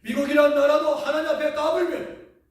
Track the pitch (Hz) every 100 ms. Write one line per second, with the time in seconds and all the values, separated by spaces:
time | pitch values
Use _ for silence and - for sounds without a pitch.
0 | 226 262 277 294 294 285 285 302 302 294
1 | 277 302 311 294 302 294 311 359 349 -
2 | - - - _ _